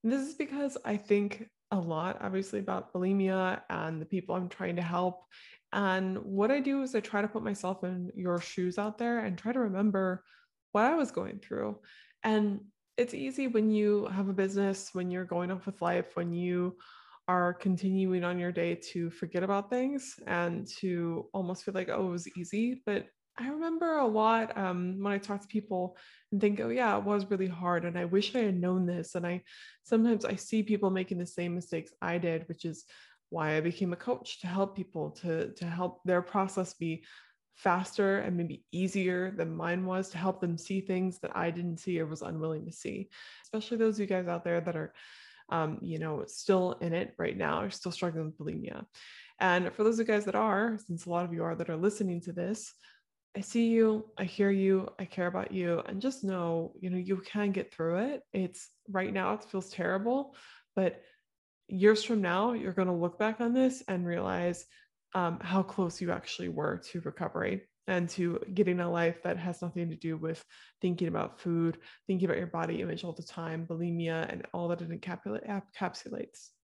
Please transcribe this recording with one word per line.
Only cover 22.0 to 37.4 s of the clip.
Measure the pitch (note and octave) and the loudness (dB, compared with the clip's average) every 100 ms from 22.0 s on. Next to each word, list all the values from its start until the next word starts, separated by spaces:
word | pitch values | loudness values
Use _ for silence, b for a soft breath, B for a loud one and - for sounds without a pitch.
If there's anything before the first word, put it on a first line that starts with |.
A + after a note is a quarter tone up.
| F#3 | 0
it | |
was | F3 E3+ F3+ | -2 -6 -10
easy." | F3 G3+ A#3+ B3+ - | -4 0 0 0 -2
But | G3+ - _ _ - | -2 -4 _ _ -8
I | B3 | -4
remember | D4+ E4 E4 E4+ D#4 | -2 -2 0 2 4
a | B3 | 4
lot, | G#3+ A3 A3+ A3 - | 4 4 4 2 -2
um, | F#3+ F3+ F3+ F#3+ | -2 0 -2 -2
when | G3+ | 0
I | G3+ | -2
talk | G3+ G3+ | -2 -6
to | - | -2
people | G#3+ G#3 F#3 F#3 B B B B | -4 0 -2 -2 B B B B
and | G3+ | 2
think, | G#3 G#3 | 4 2
"Oh | A3+ | 0
yeah, | A#3+ A#3 G3+ | 2 4 2
it | |
was | G3+ G#3 G3 | 2 0 2
really | G3 F#3+ | 0 0
hard. | E3+ F3+ F3 | 0 0 2
And | F3 F3 | 0 -2
I | |
wish | F3 F#3+ G#3 B3+ | 2 2 2 2
I | |
had | G#3+ F3+ | 2 2
known | F3+ F#3 F3 | 2 2 2
this." | F3 E3 F3+ | 0 -4 -4
And | F3 | -2
I, | F3+ B B B B | -4 B B B B
sometimes | - A3+ A#3 A3 | 2 6 6 4
I | - G3 | 2 -2
see | - A3 | 0 0
people | G#3+ G#3 G3 | 2 4 4
making | F#3+ F#3 F3+ | 2 0 -2
the | F3 | -4
same | - F3 | -4 -2
mistakes | F3 F3 E3 D#3+ _ | -2 -2 -6 -6 _
I | E3+ F3 | -2 0
did, | E3+ D#3+ E3 | 0 -2 -4
which | E3 | -6
is | E3+ D#3 - B B B _ | -6 -8 -16 B B B _
why | E3+ D#3 D#3 | -2 2 2
I | |
became | E3 E3 F#3 | 2 0 -2
a | F3 | -2
coach, | - - - - | -2 -4 -4 -8
to | F3 | -4
help | F#3 G3 G3 | 0 0 -2
people | F3+ E3 D3+ - | -8 -4 -6 -4
to, | F3 D#3+ - | -2 -2 -2
to | - F3 | -4 -6
help | E3+ F3+ - | -2 -4 -4
their | F3+ F3+ | 2 2
process | F3+ G3+ F#3+ F#3+ F3+ | 2 0 0 0 -4
be | - E3+ D#3+ B B B B | -4 -4 -4 B B B B